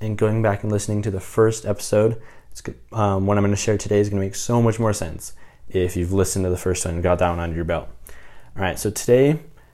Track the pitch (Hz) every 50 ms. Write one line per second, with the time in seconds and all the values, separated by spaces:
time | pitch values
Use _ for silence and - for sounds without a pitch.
0 | 107 107 104 104 110 107 110 113 110 104 101 - - 107 104 101 - - 104 104
1 | 104 110 95 92 - - - 113 110 113 110 - - 104 104 - - - - 104
2 | 110 117 117 - - - - - - - - - - - - - - - - 110
3 | 104 101 98 95 95 98 104 101 101 101 101 98 - 113 104 98 - 104 104 101
4 | 104 101 101 98 98 98 - - - - 120 120 117 113 104 117 113 107 104 -
5 | 90 80 76 - - - - - - - - - - - - 92 90 90 - 90
6 | 87 87 95 98 92 - - 101 92 90 90 90 - 92 90 - - 92 85 85
7 | 87 87 90 - 90 87 85 85 85 85 80 82 82 80 85 78 - - - -
8 | - - - - - - - - - - - 101 98 90 - - - 104 104 -
9 | - - 123 127 139 143 156 156 - - - - - -